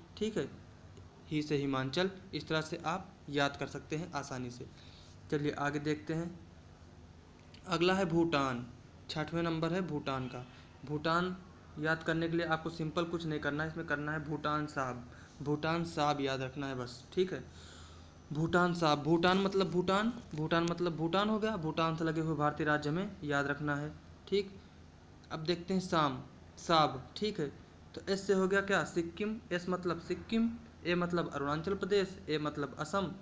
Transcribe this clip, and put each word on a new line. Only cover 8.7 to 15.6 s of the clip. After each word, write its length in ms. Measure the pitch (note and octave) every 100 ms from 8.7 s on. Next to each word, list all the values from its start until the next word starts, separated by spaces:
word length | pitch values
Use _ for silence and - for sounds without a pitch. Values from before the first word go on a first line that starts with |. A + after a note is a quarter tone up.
| - - - -
छठवें 320 | D#3 D3+ E3
नंबर 300 | E3+ D#3+ E3
है 80 | F#3 E3+
भूटान 400 | D3 C#3 C3 B2+
का। 180 | B2 B2+ - - -
भूटान 520 | C3 D3 D#3+ E3+ F3+ F#3 - - - D3+
याद 220 | D#3 D#3+
करने 260 | - E3 E3
के 80 | E3
लिए 100 | E3
आपको 220 | D#3+ E3
सिंपल 340 | - D#3 F3 E3+
कुछ 200 | E3+ D#3+
नहीं 140 | D3+
करना 220 | C#3+ D3
है, 60 | D#3+
इसमें 180 | E3 E3
करना 260 | D3 D3+
है 120 | D#3
भूटान 420 | D3 D3 D3+ D3+ D3
साहब, 360 | C#3+ B2+ B2 - - - -
भूटान 420 | C#3+ D3